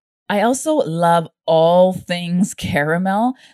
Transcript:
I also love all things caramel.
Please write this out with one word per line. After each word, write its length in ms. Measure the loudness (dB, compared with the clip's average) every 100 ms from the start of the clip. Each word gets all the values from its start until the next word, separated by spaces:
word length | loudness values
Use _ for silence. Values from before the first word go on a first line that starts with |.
| _ _ -6
I 80 | 0
also 360 | 0 0 -2 -2
love 500 | -2 0 2 2 0 _ -2
all 480 | 2 4 4 4
things 640 | 0 -6 -6 -4 -2 -2 -4
caramel. 800 | -4 -2 -2 -2 -2 0 -2 -4 -14